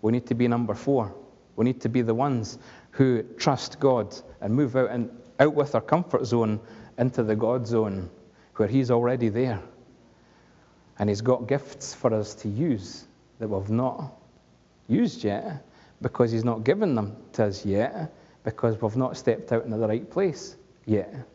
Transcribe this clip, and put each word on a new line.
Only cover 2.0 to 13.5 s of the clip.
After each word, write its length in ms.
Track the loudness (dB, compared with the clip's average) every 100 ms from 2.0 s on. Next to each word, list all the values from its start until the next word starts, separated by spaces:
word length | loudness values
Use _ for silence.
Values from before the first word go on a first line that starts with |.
the 120 | 2
ones 440 | 2 2 0 -4 -10 -18 -20 -18
who 320 | 2 4 4 -2 -2
trust 420 | 0 0 -4 0
God 340 | 2 4 0 -8 -18 -10
and 120 | -2
move 220 | 0 2 2
out 140 | 0
and 200 | 0 -6 -8 -20 2
out 160 | 2
with 200 | 4 0
our 60 | 0
comfort 460 | 2 0 2 -2 2
zone 340 | 2 2 -2 -6 -20 -18 -2
into 240 | -2 0
the 120 | 0
God 320 | 2 2 0 0
zone 440 | 0 0 -2 -8 -14 -20 _ _ -2
where 120 | 2
he's 220 | 2 4
already 400 | 2 2 2 0
there. 320 | 2 0 -2 -8 -20 -20 -20 _ _ _ _ _ _ _ _ _ -4
And 100 | -2
he's 140 | 0
got 240 | 2 0 2
gifts 480 | -2 -2 -14 -14
for 180 | -2 0
us 220 | 2 -2 -6
to 120 | -6
use 580 | -2 0 -2 -4 -16 -20 _ _ _
that 100 |
we've 220 | -6